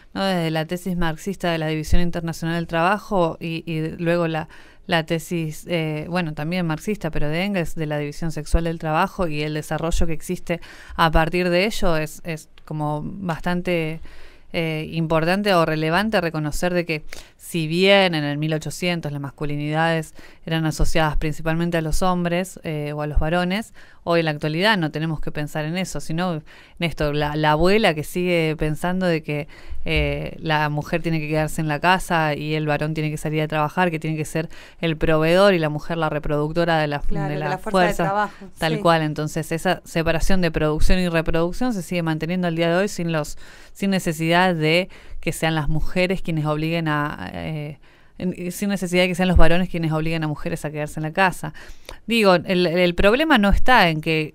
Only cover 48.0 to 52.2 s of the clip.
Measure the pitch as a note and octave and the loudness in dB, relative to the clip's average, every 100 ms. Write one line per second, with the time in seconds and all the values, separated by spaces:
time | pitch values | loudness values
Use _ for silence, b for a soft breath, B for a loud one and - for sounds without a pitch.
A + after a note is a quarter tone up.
48 | b - F3+ - F3 - G3+ G3 F#3 F3 | b -6 -6 -4 -8 -4 -2 -2 0 2
49 | F#3 E3+ F#3 E3+ B3+ E3+ F#3 F3 D#3+ D#3 | 2 2 2 8 10 8 4 -2 -2 -2
50 | D#3+ E3 D#3 D3 E3+ E3 D3+ D3+ D3+ D#3 | -2 -2 -2 -4 -4 -6 -6 -6 -8 -6
51 | D#3 D#3 F#3+ D#3+ D#3 - B B B B | -6 0 0 0 -10 -12 B B B B
52 | - A3+ | -2 2